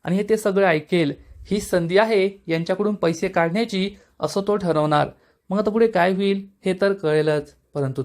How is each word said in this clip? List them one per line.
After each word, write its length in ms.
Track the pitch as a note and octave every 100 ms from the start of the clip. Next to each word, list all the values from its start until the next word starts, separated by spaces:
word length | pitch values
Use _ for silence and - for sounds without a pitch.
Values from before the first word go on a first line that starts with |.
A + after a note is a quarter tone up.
आणि 120 | E3 F#3
हे 80 |
ते 140 | G3+ A3
सगळं 300 | G#3+ F#3+ F#3+
ऐकेल. 460 | D#3 - F3 D3 C#3 - - -
ही 120 | G3+
संधी 380 | G3+ F3+ E3 F#3
आहे 320 | A3 G#3 G3 G3 -
यांच्याकडून 480 | E3 E3+ F#3 G#3 G#3
पैसे 320 | E3+ E3 F#3+
काढण्याची, 600 | F3+ E3 G3+ A#3 F#3+ G3 G3 _ -
असं 220 | D#3 G3+ G3
तो 80 | G#3
ठरवणार. 520 | F3 D#3 D3+ D3 C#3 - _ _ -
मग 100 | G3
आता 120 | G#3+
पुढे 160 | A3 A3+
काय 260 | G3+ F3+
होईल 320 | F#3+ G3 G3 G3 _ F#3+
हे 80 | F#3
तर 120 | G3+
कळेलच, 600 | G3 D#3 D3+ D3+ D3+ D3 _ _
परंतु 300 | D3 C3+ C3+